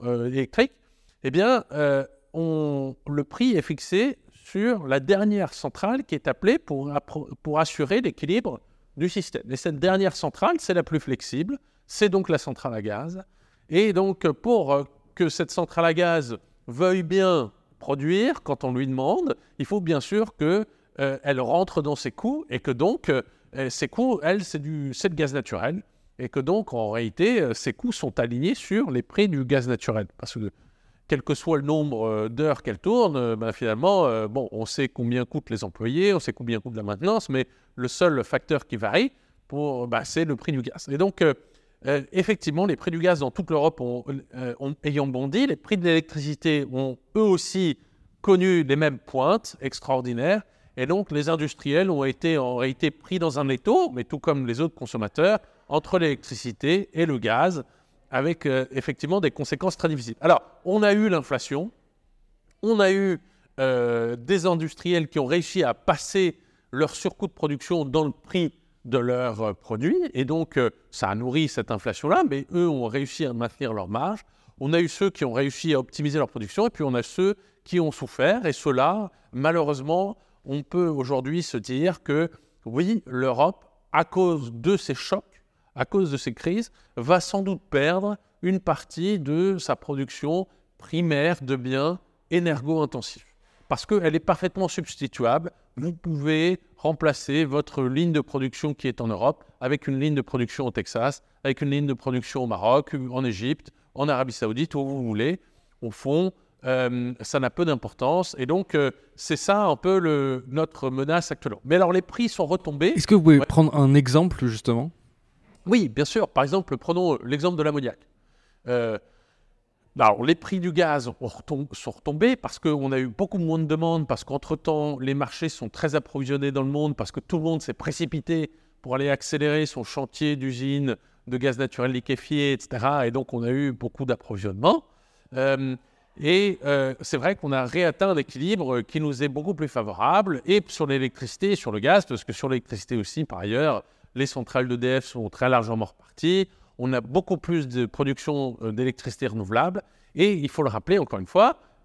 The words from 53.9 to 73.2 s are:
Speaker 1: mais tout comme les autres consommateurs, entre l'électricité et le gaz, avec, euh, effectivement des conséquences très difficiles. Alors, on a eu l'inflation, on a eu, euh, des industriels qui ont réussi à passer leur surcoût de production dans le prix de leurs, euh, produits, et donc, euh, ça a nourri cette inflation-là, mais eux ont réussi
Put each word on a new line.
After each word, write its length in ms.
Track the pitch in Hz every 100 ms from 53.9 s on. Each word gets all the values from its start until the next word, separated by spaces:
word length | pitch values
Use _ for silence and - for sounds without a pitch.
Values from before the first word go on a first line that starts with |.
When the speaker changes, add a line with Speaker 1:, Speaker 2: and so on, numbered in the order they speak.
Speaker 1:
mais 140 | 123
tout 140 | 117 147
comme 280 | - 143 127
les 140 | 117
autres 140 | 160
consommateurs, 680 | - 127 120 107 - 175 214 - _ -
entre 300 | 151 - 185
l'électricité 880 | 165 139 - 113 123 104 139 185 196
et 100 | 156
le 140 | 165 131
gaz, 460 | 107 113 170 170 123 _ _ _ _
avec, 360 | 127 147 170 147
euh, 180 | 131 131
effectivement 500 | 131 127 135 147 190
des 100 | 160
conséquences 460 | - 139 147 185 -
très 120 | 170
difficiles. 280 | 151 117 113
Alors, 220 | 165 165 - -
on 180 | - 208
a 100 | 208
eu 160 | 208 214
l'inflation, 640 | 170 135 165 - 139 196 - _ _ _ _ _ _ _ _
on 180 | 208 220
a 120 | 196
eu, 260 | 196 196 175 - _ _ -
euh, 560 | 131 127 120 117 117 120
des 300 | 120 190 175
industriels 640 | 170 156 - 175 175 156
qui 100 | 156
ont 80 | 131
réussi 360 | 170 165 185
à 120 | 139
passer 640 | 113 - 151 - 196 185 - _ _ _
leur 240 | 123 147
surcoût 320 | - 190 - 196
de 60 |
production 520 | - 151 147 - 175
dans 200 | 143 143
le 80 | 151
prix 460 | - - 185 165 - _ _ 127
de 100 | 127
leurs, 440 | 120 123 127 107
euh, 100 | 110
produits, 480 | 95 - 110 147 359 359
et 100 | 127
donc, 320 | 131 160 160 -
euh, 140 | 120 - _
ça 200 | - 110
a 40 |
nourri 340 | 101 123 135 151
cette 220 | - 110
inflation-là, 540 | 110 - 101 147 330 330
mais 180 | 139 139
eux 140 | 175 175
ont 180 | 143 117
réussi 400 | 123 139 -